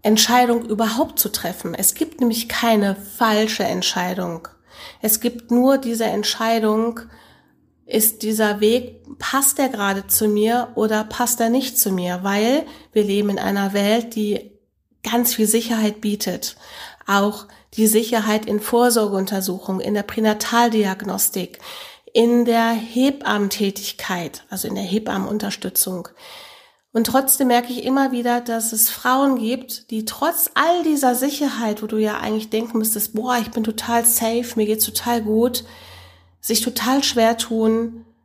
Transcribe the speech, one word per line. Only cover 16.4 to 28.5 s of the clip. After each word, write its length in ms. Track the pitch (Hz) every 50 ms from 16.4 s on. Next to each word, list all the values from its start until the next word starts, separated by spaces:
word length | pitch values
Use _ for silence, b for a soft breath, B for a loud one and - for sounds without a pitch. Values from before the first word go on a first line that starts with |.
| - - - B B B B B B B B B B
Auch 420 | - 196 202 202 208 208 - - b b b b b -
die 140 | 220 220
Sicherheit 580 | 214 220 220 233 226 240 220 214 220 214 214 214
in 140 | - 202 208
Vorsorgeuntersuchungen, 1200 | 208 - - 240 247 247 233 233 214 202 196 190 190 190 208 190 185 190 180 190 - - 190 185
in 120 | - - 208
der 100 | 208 202
Pränataldiagnostik, 1600 | - - 226 220 220 214 214 - - 233 233 240 240 220 220 208 190 190 190 202 202 185 196 - - - 190 180 - - B B B B B B B B B B - _
in 320 | - 233 233 240 240 240
der 240 | 233 226 226 226 226
Hebammentätigkeit, 1700 | 233 226 226 - - 247 262 285 277 - - - 208 208 202 196 - - 208 196 196 - - - - - - - 185 175 170 - - - - _
also 180 | 202 185 -
in 80 | - 196
der 80 | 190 196
Hebammenunterstützung. 1200 | 180 185 220 214 - - 190 190 - 208 214 - 202 190 - - 185 185 - - 190 185 175 175 - B B B B B B B B B B B B B B B _ _
Und 140 | 226 226
trotzdem 400 | 226 240 262 269 262 - - 277
merke 240 | 247 240 240 240 247
ich 140 | 247 247 -
immer 260 | - 262 269 269 262
wieder, 300 | 262 240 240 240 240 240
dass 320 | 240 233